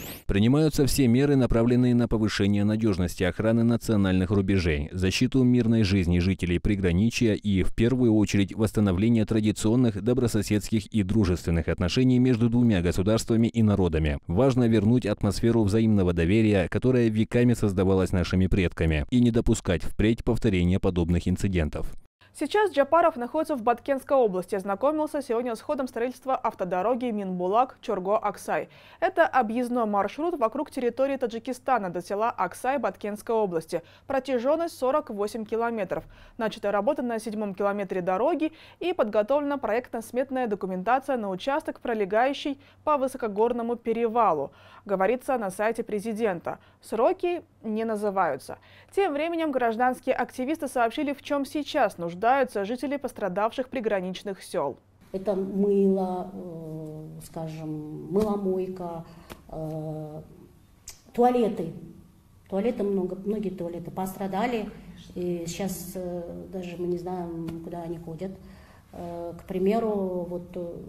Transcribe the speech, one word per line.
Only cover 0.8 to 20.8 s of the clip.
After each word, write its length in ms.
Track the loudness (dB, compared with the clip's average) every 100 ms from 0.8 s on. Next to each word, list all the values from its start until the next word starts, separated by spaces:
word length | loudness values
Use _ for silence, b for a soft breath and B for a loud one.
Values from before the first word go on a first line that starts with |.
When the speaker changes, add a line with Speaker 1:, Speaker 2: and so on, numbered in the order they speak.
| 2
Speaker 1:
все 220 | 4 4
меры, 280 | 4 4 4
направленные 580 | 4 4 4 4 4
на 140 | 4 2
повышение 560 | 2 0 2 2 4
надежности 600 | 2 2 2 2 0 0
охраны 400 | -2 0 2 2
национальных 680 | 2 2 0 2 4 2 2
рубежей, 580 | 2 2 2 2 0 -2
защиту 500 | -2 0 2 2 4
мирной 400 | 4 4 4 4
жизни 360 | 4 2 4 2
жителей 400 | 2 0 0 0
приграничья 720 | 0 2 2 4 2 2 2
и, 300 | 2 2 2
в 120 | 2 2
первую 400 | 2 4 4 4
очередь, 400 | 4 2 0 0
восстановление 680 | 0 2 2 4 4 4 2
традиционных 760 | 2 2 2 2 4 2 2
добрососедских 840 | 0 2 2 0 2 0 0 -2 0
и 160 | -2
дружественных 640 | 2 2 2 0 0 0 0
отношений 520 | 0 0 2 4 4
между 300 | 4 4 2
двумя 320 | 4 4 4
государствами 680 | 2 2 2 2 2 2 2
и 140 | 4
народами. 580 | 4 4 4 2 0 -2 -2
Важно 400 | 2 4 4 4
вернуть 380 | 4 4 4 2
атмосферу 580 | 0 0 2 2 4
взаимного 500 | 4 4 4 4 4
доверия, 540 | 2 2 4 4 4 2
которая 400 | 0 2 4 2
веками 440 | 2 2 4 4
создавалась 600 | 4 2 2 2 4 2
нашими 340 | 0 2 2 2
предками, 580 | 2 0 0 0 0 0
и 100 | 2
не 120 | 4
допускать 520 | 4 2 2 2 0
впредь 400 | 0 0 2 2
повторения 560 | 0 0 2 2 2
подобных 480 | 2